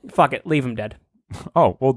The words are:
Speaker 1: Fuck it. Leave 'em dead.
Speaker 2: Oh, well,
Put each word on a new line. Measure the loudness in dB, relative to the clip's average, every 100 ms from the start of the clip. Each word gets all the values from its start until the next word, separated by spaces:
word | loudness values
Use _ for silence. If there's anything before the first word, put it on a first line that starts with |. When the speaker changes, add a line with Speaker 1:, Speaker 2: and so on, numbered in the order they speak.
| -6
Speaker 1:
Fuck | 0 0
it. | 0 -2
Leave | -2 -2
'em |
dead. | -6 -10 -14 _ _ _ -18 -4 2
Speaker 2:
Oh, | 2 2
well, | 0